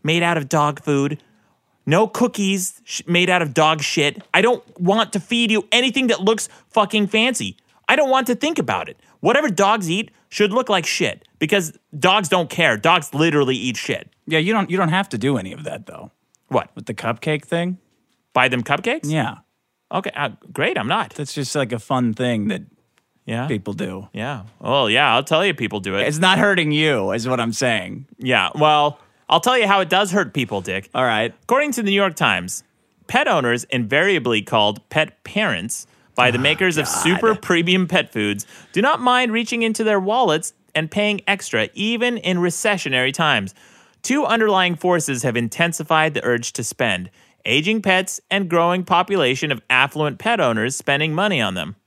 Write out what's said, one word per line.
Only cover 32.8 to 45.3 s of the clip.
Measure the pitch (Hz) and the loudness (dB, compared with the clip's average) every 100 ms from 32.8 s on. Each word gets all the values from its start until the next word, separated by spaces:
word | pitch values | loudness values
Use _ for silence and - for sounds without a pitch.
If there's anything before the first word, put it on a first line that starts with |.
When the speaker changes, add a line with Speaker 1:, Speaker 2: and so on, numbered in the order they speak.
| _ _ - | _ _ -2
Speaker 1:
pet | 247 285 | 0 2
owners, | 175 123 120 | 2 2 -2
invariably | - 127 107 139 190 175 120 110 | -2 -4 0 2 2 0 0 -2
called | - 117 104 104 _ | 0 2 2 -2 _
pet | 156 151 _ | -2 -2 _
parents | - 208 208 113 220 - - _ _ | -8 -2 -2 -2 -6 -10 -14 _ _
by | - 123 | 2 2
the | 120 | 4
Speaker 2:
Oh, | |
Speaker 1:
makers | 143 160 190 156 | 0 2 0 0
of | |
Speaker 2:
God. | 139 | -4
Speaker 1:
super | - - - 226 | -2 0 2 0
premium | 214 - 170 170 185 180 | 0 0 0 2 0 2
pet | 180 135 | 0 -2
foods, | 113 104 101 - - - | -2 -2 -4 -10 -20 -6
do | 175 | 0
not | 262 269 | 0 2
mind | 247 247 247 | 2 2 0
reaching | 226 226 233 | -2 -2 -2
into | 226 214 | -2 0
their | 220 202 | 0 0
wallets | 190 233 226 156 - _ _ | 0 0 2 0 -4 _ _
and | 156 156 | -6 -4
paying | 202 208 202 - | -2 -2 -2 -4
extra, | 196 - 113 107 | -4 -2 -2 -4
even | - 214 233 247 233 | -4 -4 -2 -2 -2
in | 175 180 | -2 0
recessionary | 175 - 220 190 147 127 131 | 0 0 -2 -2 -2 0 0
times. | 139 156 120 98 - - _ _ _ | 0 2 2 -2 -12 -20 _ _ _
Two | - 277 | -2 0
underlying | - 226 214 190 180 | 2 2 4 4 2
forces | 165 180 175 151 127 | 0 0 0 0 -2
have | 135 | -2